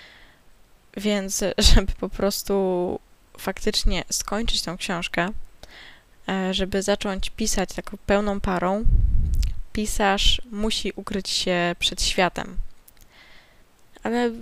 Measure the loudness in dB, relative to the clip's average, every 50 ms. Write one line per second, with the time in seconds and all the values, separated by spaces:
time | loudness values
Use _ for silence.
0 | -20 -20 -20 -20 -20 -20 _ _ _ -20 -20 -20 -20 _ _ _ _ _ -12 -6
1 | -2 -2 -2 -2 -2 -4 -4 -4 -2 -2 2 4 8 8 8 8 8 4 -2 -4
2 | -6 -6 -4 -2 -2 -2 -2 -2 -4 -2 0 0 0 0 0 -2 -2 -2 -4 -6
3 | -10 _ -20 _ _ _ -20 -10 -8 -8 -6 -4 -2 -2 0 2 2 2 2 2
4 | -2 -4 -6 -6 -4 -4 -4 -2 0 0 0 -2 -2 -4 -6 -6 -6 -4 -4 -4
5 | -4 -4 -2 -2 -2 -2 -2 -6 -8 -8 -12 -18 -20 -20 -20 -20 -20 -20 -20 -20
6 | -20 _ _ -12 -6 -4 -4 -2 -2 -2 -2 -2 -2 -2 -2 -2 0 0 -2 -2
7 | -2 -4 -4 -2 -2 -2 -2 -2 -2 0 0 0 -2 -2 -4 -8 -10 -10 -12 -6
8 | -2 2 2 2 2 0 -2 -2 -2 -2 0 0 0 0 0 4 6 6 6 6
9 | 6 6 6 4 4 4 2 2 2 0 0 -4 -6 -6 -4 -4 -4 -2 0 0
10 | 2 2 2 4 4 4 4 2 0 -4 -6 -4 -2 -2 -2 -2 -4 -6 -8 -8
11 | -8 -8 -6 -6 -4 -4 -4 -2 -2 0 0 0 0 -2 -2 -2 -2 -2 -2 -2
12 | -2 0 2 2 2 0 0 -4 -8 -6 -4 -4 -4 -4 -8 -16 -20 -20 -20 -20
13 | -20 -20 -20 -20 -20 -20 -20 -20 -20 -20 -20 -20 -20 _ _ _ -20 -20 -16 -10
14 | -6 -4 -2 0 0 -2 -4 -6